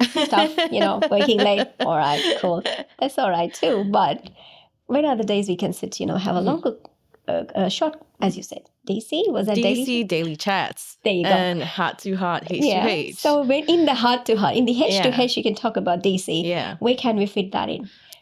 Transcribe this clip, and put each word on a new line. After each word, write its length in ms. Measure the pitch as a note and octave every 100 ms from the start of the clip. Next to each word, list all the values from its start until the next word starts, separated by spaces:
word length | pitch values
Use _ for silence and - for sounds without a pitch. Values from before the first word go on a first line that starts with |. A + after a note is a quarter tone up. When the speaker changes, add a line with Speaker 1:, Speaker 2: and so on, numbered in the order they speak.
Speaker 1:
stuff, 500 | A#3+ D#4+ D4 G#3+ D#4 D#4+ E4
you 80 | -
know, 200 | G3+ G3+ D4+
Speaker 2:
<laughs> 60 |
Speaker 1:
working 260 | G3+ G3+ G#3+
late. 300 | G#3 G3+ - -
All 160 | C#3+ D#3+
right, 400 | C#3+ D3 F4 -
cool. 240 | F#3 E3+ - - - -
That's 180 | C4+ -
all 100 | G#3+
right 240 | E3+ E3+
too. 300 | - D#4+ G#3+
But 460 | G3+ G3+ E3 - - - - - _ _ -
when 180 | C4 D4+
are 100 | A3+
the 80 |
days 240 | G#3 G3+ G3+
we 80 | F3+
can 180 | F3+
sit, 260 | F3+ - -
you 60 | F3+
know, 120 | F#3
have 180 | F#3+ F3
a 40 |
Speaker 2:
Mm-hmm. 80 | G3
Speaker 1:
longer, 300 | E4+ A#4 A4 - _ _ _ -
uh, 160 | - -
uh, 160 | - F#3+
short, 320 | - D#4 D#4+ - -
as 140 | G3 F3+
you 60 |
said, 220 | - - _ _ -
D 140 | G3
C? 260 | - D#4 G#4+
Was 180 | A#3+ G3+
that 100 | G#3
daily? 200 | A#3 B3
Speaker 2:
D 100 | C4
C 180 | A#3+
daily 320 | G3 D#3+ E3 D3+
chats. 600 | G3+ F#3+ C3 - - -
Speaker 1:
There 100 | A3
you 100 | F3+
go. 60 | F3
Speaker 2:
And 320 | F#3 F3+ F3
heart 380 | E3 - E3+ -
to 160 | G3 F#3
heart, 280 | F3+ E3 -
H 120 | F#3
to 40 | C#4+
Speaker 1:
Yeah. 220 | F#3 A3+
Speaker 2:
H. 280 | F3 - -
Speaker 1:
So 280 | D4+ D4
when 220 | C4 C#4 D4+
in 160 | E4+ D4
the 80 |
heart 320 | B3+ A#3+ B3 A#3+
to 80 | G#3+
heart, 180 | E3 A#3
in 100 | A#3+
the 180 | B3
H 200 | D4+ F#3+
to 60 | B3+
Speaker 2:
Yeah. 120 | B3
Speaker 1:
H, 160 | B3 -
you 60 |
can 100 | G#3+
talk 240 | G3+ A3+ G#3
about 240 | F3+ F3
D 160 | G3 F#3+
C. 300 | - E3 E3+
Speaker 2:
Yeah. 300 | E3+ F#2+ E3
Speaker 1:
Where 160 | A#3 B3
can 200 | A#3+ G#3+
we 100 | G3+
fit 240 | G#3 F#3+
that 180 | - -
in? 180 | - G3+ - - -